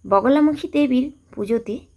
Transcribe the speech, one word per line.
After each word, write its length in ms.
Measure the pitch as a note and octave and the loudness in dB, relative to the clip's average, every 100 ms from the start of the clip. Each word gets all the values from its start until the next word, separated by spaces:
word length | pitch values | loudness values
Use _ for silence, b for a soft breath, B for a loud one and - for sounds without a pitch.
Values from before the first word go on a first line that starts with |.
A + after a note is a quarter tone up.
| G3 | 2
বগলামুখী 600 | G3 A3 C#4+ D4+ D4 F4 | 2 4 4 2 0 -4
দেবীর 380 | D4 C#4+ B3+ C#4+ - _ | -2 0 0 -2 -10 _
পুজোতে 460 | - G3+ A3+ A3+ A#3 - | -12 -4 -4 -4 -12 -12